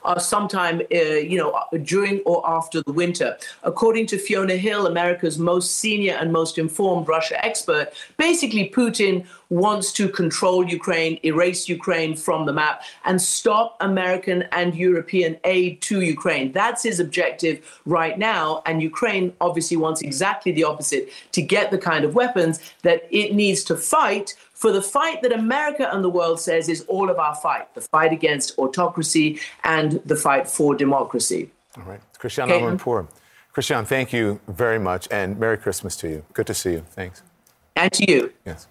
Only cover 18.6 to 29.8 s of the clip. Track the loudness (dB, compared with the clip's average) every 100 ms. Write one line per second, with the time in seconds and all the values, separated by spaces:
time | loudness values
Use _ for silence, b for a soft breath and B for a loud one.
18.6 | -2 -2 -2 -2 -2 0 -2 0 0 0
19.6 | 0 0 0 -2 -6 -2 -2 0 -2 0
20.6 | 0 0 -4 -4 -4 B B -4 2 2
21.6 | 2 0 0 2 2 2 2 2 0 0
22.6 | B B 2 2 2 -2 2 2 2 2
23.6 | 0 -2 2 2 2 0 -6 B B 0
24.6 | 2 2 0 0 0 0 0 2 2 0
25.6 | 0 -2 -2 0 0 2 0 0 0 0
26.6 | 0 -4 -2 0 0 2 0 0 -4 -4
27.6 | -6 -14 0 2 4 2 0 0 -2 -2
28.6 | -2 0 0 0 2 4 2 0 B B
29.6 | 0 2